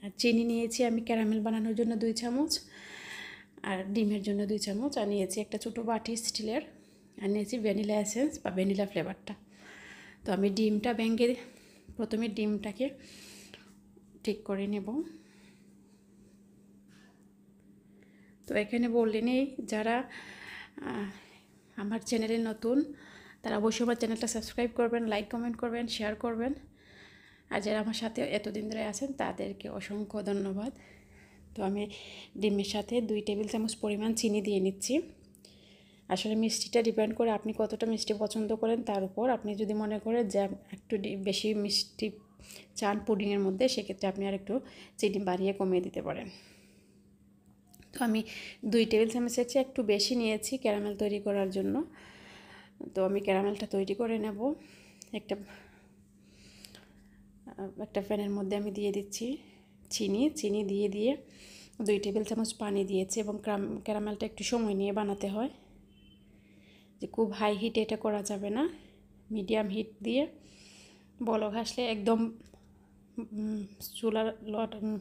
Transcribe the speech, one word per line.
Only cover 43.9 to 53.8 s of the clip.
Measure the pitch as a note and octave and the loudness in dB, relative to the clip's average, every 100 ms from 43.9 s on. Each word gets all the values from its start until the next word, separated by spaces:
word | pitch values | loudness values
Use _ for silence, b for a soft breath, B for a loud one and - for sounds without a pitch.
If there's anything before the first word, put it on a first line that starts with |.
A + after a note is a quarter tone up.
| F#3+ G3 | -2 -2
আপনি | G3 G3 | 0 -2
আর | |
একটু | G3 G3 A#3+ B B B - | -4 -2 -4 B B B 0
চিনি | G#3+ G3 | 0 2
বাড়িয়ে | F#3+ F3+ F#3+ | 0 2 0
কমিয়ে | G3 F#3+ F#3 | 2 2 2
দিতে | F3+ F3+ | 2 -4
পারেন। | D#3 D#3 F#3+ B B B B B B B B - - - - - _ - - | -4 -6 -8 B B B B B B B B -20 -20 -20 -20 -20 _ -20 -18
তো | - | -2
আমি | A#3+ A3 A3 B B B A3 | 2 2 -2 B B B 2
দুই | A#3 A3 | 4 6
টেবিল | G#3+ A3+ | 6 4
চামচের | A#3+ A#3+ A#3+ A#3+ | 2 0 0 2
চেয়ে | C4+ C4 | 2 2
একটু | C4 | 0
বেশি | G#3+ G3+ - A#3+ | 2 4 4 2
নিয়েছি | A3+ G#3+ G#3+ C4 | 2 0 -2 0
ক্যারামেল | A#3 G#3 G#3 G3+ | 2 2 0 0
তৈরি | G#3 G#3 | 0 0
করার | G3+ G3+ F#3+ | 0 2 2
জন্য। | F#3+ G3 A#3 E4 B B B B B B B B - - F#3 | 0 0 0 -2 B B B B B B B B -14 -6 0
তো | F#3+ | 2
আমি | G3+ | 2
ক্যারামেলটা | G3 F#3+ G3+ G3+ G#3+ | 2 4 2 0 -2
তৈরি | G3 | 0